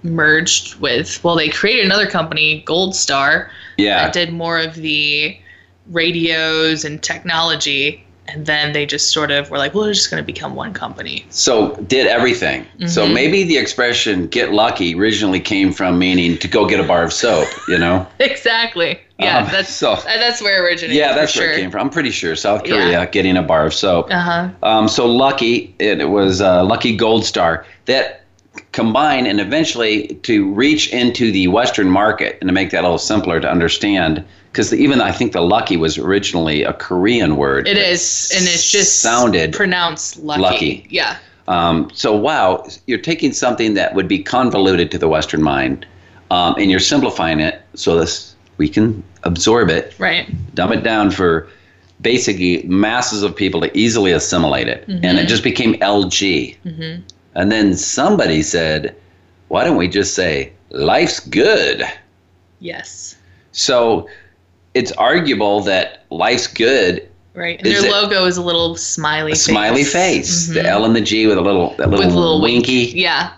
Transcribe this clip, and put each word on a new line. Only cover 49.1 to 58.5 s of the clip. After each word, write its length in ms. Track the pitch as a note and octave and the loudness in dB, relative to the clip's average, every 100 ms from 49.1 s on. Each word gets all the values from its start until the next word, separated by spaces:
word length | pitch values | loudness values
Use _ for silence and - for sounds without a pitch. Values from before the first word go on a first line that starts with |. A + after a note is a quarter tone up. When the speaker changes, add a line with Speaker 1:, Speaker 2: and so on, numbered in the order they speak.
| - | -8
Speaker 2:
absorb 460 | F2 E2+ A2 A#2 F#2+ | -4 0 2 2 2
it, 240 | E2 - - | 0 -4 -4
Speaker 1:
Right. 300 | - E3+ - - - - | -2 -2 -4 -8 -6 -2
Speaker 2:
dumb 160 | F#2 | -2
it 100 | A2+ | 0
down 260 | A2+ A2 G2+ | 0 0 0
for 360 | F#2 F2+ E2 - - _ _ _ _ | 2 2 2 -4 -20 _ _ _ _
basically 600 | A2 B2 B2 F#2+ F2+ F2 E2+ | 0 0 0 0 0 0 0
masses 560 | F#2 G#2 A#2+ - G#2+ | 0 2 0 -2 -2
of 120 | G2 D#2+ | -4 -2
people 260 | F#2+ F2+ | -2 -2
to 160 | D#2+ F#2+ | -2 0
easily 340 | A2+ A#2 F#2+ | 0 2 2
assimilate 560 | D#2+ - F2+ D#2 C2+ A#1 | 2 0 0 0 0 -2
it. 160 | A#1+ - | -6 -6
And 160 | F#3 | -2
it 80 | F2+ F2+ | 0 2
Speaker 1:
Mm-hmm. 60 | F2 | 2
Speaker 2:
just 160 | A2+ | 0
became 320 | B2+ - A2+ - | 0 0 0 0
L 220 | F#2+ G#2 F#2 | 2 2 0
G. 500 | - G2 D#2 B1 - F3+ | -2 0 -2 -4 -12 -14
Speaker 1:
Mm-hmm. 360 | D#3+ D#3+ F3 - _ _ - | -12 -12 -12 -16 _ _ -4
Speaker 2:
And 160 | F#2+ | 0
then 220 | A2 G#2 F2 | 2 2 0
somebody 640 | - - D#3+ G3+ G2+ D#2 | -2 -2 0 2 2 0
said, 540 | D2+ | 0